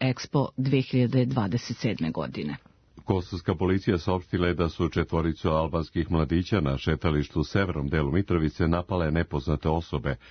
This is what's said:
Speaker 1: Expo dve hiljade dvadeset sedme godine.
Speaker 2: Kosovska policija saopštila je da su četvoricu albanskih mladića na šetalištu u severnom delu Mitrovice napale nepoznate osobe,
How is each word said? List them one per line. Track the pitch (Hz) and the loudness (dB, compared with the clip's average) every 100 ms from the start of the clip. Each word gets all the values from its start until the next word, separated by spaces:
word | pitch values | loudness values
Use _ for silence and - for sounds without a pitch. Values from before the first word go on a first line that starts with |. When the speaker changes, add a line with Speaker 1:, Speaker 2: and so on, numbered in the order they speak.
Speaker 1:
Expo | 131 127 - 143 131 - | -2 -2 -2 -2 0 -2
dve | 131 131 | 0 0
hiljade | 127 127 120 131 | 2 2 4 4
dvadeset | 123 131 98 123 - 120 | 2 0 0 -2 -4 -4
sedme | 117 92 80 | -4 -2 -4
godine. | 80 67 - 76 71 - _ _ - | -4 -6 -6 -8 -8 -14 _ _ -10
Speaker 2:
Kosovska | - 95 87 90 - | 0 0 0 -4 -2
policija | 87 92 95 110 87 | 0 2 2 2 0
saopštila | 95 92 - 92 90 | 2 -2 -2 0 0
je | |
da | 80 85 | 2 0
su | - 82 | 0 0
četvoricu | - 78 82 82 80 87 | 0 0 0 0 -2 0
albanskih | 78 80 82 78 85 80 | 0 0 -2 -4 -4 0
mladića | 82 71 82 90 101 | 0 2 0 2 0
na | 71 69 | 0 0
šetalištu | - 76 85 73 71 78 | 0 0 2 0 0 -2
u | |
severnom | 76 101 95 78 69 | 0 0 0 -2 -2
delu | 78 69 | 0 2
Mitrovice | 85 - 87 78 - 82 | 0 0 0 0 0 0
napale | 85 - 90 80 | 0 0 -2 0
nepoznate | 80 82 73 67 73 80 | 0 0 -2 -2 0 0
osobe, | 82 82 71 71 65 - | 0 -2 -4 -4 -6 -10